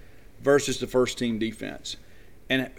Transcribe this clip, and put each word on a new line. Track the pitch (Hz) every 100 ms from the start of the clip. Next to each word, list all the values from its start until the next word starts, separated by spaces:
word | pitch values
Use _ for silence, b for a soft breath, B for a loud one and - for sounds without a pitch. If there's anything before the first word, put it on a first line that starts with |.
| b b b -
versus | 131 143 139 127
the | 123
first | 127 123 -
team | 123 110
defense | 110 - 107 - - - b b b b -
and, | 131 123